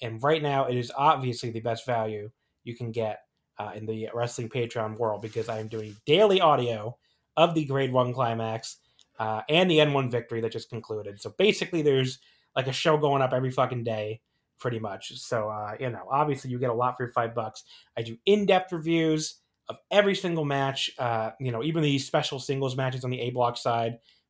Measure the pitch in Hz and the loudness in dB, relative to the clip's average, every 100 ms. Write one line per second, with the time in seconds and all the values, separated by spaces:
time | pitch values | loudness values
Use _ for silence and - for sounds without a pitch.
0 | 117 110 135 160 147 139 131 123 117 139 | -10 -2 2 2 2 0 2 0 -2 2
1 | 143 147 127 117 120 113 117 113 - 117 | 4 4 0 -4 -6 -4 -4 -4 -2 -2
2 | 110 107 104 _ _ _ 123 117 120 113 | -2 -4 -10 _ _ _ -14 -10 -6 -2
3 | 110 107 _ _ _ - 104 98 107 110 | -4 -4 _ _ _ -10 -10 -8 -6 -6
4 | 110 117 120 - 117 131 117 117 110 110 | -4 -4 -4 -4 -6 -4 -4 -4 -6 -2
5 | 113 104 110 113 110 110 110 110 107 104 | -2 -2 -6 -6 -6 -6 -6 -8 -10 -8
6 | - 160 214 185 170 139 120 110 104 - | 2 6 6 6 6 4 2 -2 -6 -12
7 | _ _ _ - 170 160 139 135 131 127 | _ _ _ 4 4 4 0 0 2 2
8 | 123 123 123 113 113 113 - - _ _ | 2 2 0 0 -4 -6 -8 -14 _ _
9 | _ - 110 110 - 160 185 156 147 139 | _ -6 -4 -4 2 4 6 6 6 4
10 | 127 120 - 117 113 113 - 117 - 107 | 0 -2 -4 -4 -4 -6 -10 -10 -8 -8
11 | 104 101 110 - 202 208 175 170 147 135 | -8 -12 -10 2 4 4 0 2 4 4
12 | 127 131 _ _ _ 139 131 127 170 151 | 2 -4 _ _ _ -4 -2 0 2 4
13 | 147 139 127 127 131 127 127 123 117 110 | 4 2 2 2 0 0 0 0 -4 -4
14 | 107 110 _ _ _ - 131 113 107 95 | -4 -8 _ _ _ -8 -6 -4 -6 -8
15 | - 127 - 120 107 107 107 107 131 107 | -12 -12 -4 -4 -2 -6 -8 -6 -6 -6
16 | 92 135 151 135 131 123 127 113 123 120 | -4 0 0 -2 -4 -2 -2 0 0 -2
17 | 123 - 117 117 110 - - - _ - | -4 -2 -2 -2 -6 -8 -20 -20 _ -8
18 | 113 113 - 208 196 180 185 175 156 165 | -8 -4 2 4 6 4 2 -6 0 2
19 | 160 156 151 - _ _ - 117 - 196 | 2 2 -2 -10 _ _ -16 -14 0 4
20 | 202 190 185 165 147 139 135 131 - - | 4 2 0 -2 0 0 0 -2 -4 -2
21 | 123 113 110 - 127 117 147 165 151 139 | -2 0 -2 -4 -4 -2 0 2 2 2
22 | 135 160 143 135 127 135 135 127 131 127 | 2 0 0 -4 -4 -2 -2 -2 -2 -2
23 | 127 127 120 123 120 120 123 117 117 120 | -4 -4 -4 0 0 0 -2 0 -2 -6
24 | _ _ _ | _ _ _